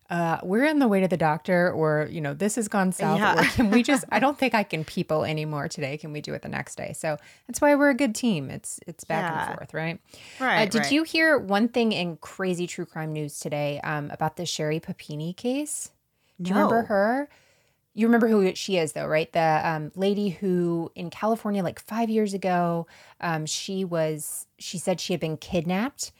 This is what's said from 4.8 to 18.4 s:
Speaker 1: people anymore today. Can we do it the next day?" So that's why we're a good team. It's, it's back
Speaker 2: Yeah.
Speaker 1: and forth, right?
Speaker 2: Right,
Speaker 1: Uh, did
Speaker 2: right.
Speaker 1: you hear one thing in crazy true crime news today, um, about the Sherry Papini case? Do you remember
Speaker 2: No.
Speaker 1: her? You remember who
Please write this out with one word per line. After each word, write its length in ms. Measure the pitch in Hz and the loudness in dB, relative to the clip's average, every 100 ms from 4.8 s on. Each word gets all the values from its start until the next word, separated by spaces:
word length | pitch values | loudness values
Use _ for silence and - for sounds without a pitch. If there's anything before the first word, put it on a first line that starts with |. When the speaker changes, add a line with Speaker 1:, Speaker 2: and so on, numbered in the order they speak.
Speaker 1:
people 400 | 156 - 165 156 | -4 -4 -2 0
anymore 440 | 117 156 156 151 156 | 0 -2 -4 -4 -6
today. 300 | - 135 151 | -6 -6 -6
Can 160 | 160 | -10
we 80 | 147 | -10
do 140 | 147 143 | -8 -8
it 80 | |
the 40 | 143 | -6
next 280 | 135 - - | -8 -8 -10
day?" 180 | - | -10
So 240 | - 160 151 - - - | -6 -4 -6 -8 -20 -14
that's 140 | 240 | 2
why 120 | 294 | 4
we're 160 | 285 285 | 6 6
a 60 | 262 | 4
good 180 | 277 | 0
team. 380 | 214 240 170 135 | 0 0 0 -2
It's, 280 | - - - - | -8 -10 -12 -14
it's 180 | 165 - | -14 -4
back 180 | 160 | -2
Speaker 2:
Yeah. 240 | 175 160 - | -2 -2 -4
Speaker 1:
and 100 | - | -6
forth, 160 | - | -10
right? 260 | 156 160 165 _ - - - | -6 -6 -6 _ -20 -20 -6
Speaker 2:
Right, 220 | 262 214 | 0 2
Speaker 1:
Uh, 40 | 220 | 2
did 120 | 226 | 2
Speaker 2:
right. 80 | 277 | 2
Speaker 1:
you 100 | 285 | 2
hear 340 | 320 330 320 277 | 2 2 4 4
one 320 | 190 196 233 | 4 2 2
thing 260 | 240 226 | 2 2
in 240 | 175 175 156 | 0 -2 -6
crazy 500 | - - 185 175 175 | -12 -4 -2 0 -2
true 180 | - 170 | -6 -8
crime 260 | 165 156 | -6 -6
news 280 | 151 147 - | -4 -6 -8
today, 400 | 165 147 147 143 | -6 -2 -2 -4
um, 280 | - 151 147 | -4 -4 -4
about 240 | - 156 - | -4 -4 -4
the 100 | 165 | -6
Sherry 340 | - 151 160 | -4 -2 -2
Papini 540 | - 180 - 151 160 | -4 -10 -10 -8 -8
case? 560 | 180 240 269 294 - - _ _ _ _ - | -6 -4 -4 -4 -8 -10 _ _ _ _ -8
Do 100 | 180 | 0
you 60 | 202 | 2
remember 280 | 294 233 | 4 2
Speaker 2:
No. 40 | 226 | 2
Speaker 1:
her? 400 | 202 208 254 285 _ _ _ _ _ _ - | 2 2 2 -4 _ _ _ _ _ _ 0
You 100 | 226 | 4
remember 220 | 233 226 | 6 6
who 260 | 214 | 4